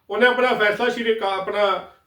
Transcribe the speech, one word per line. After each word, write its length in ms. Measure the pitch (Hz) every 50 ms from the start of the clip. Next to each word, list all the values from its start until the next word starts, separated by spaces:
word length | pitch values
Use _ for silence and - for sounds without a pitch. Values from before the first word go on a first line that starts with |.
| _ -
ਉਹਨੇ 160 | - 214 240
ਆਪਣਾ 280 | 247 247 254 247 254 233
ਫੈਸਲਾ 340 | 214 214 208 202 220 240 240
ਸ਼੍ਰੀ 300 | - 240 233 233 220 220
ਅਕਾ-, 220 | 202 196 190 190
ਆਪਣਾ 480 | 190 196 202 202 208 196 185 - - - - _ _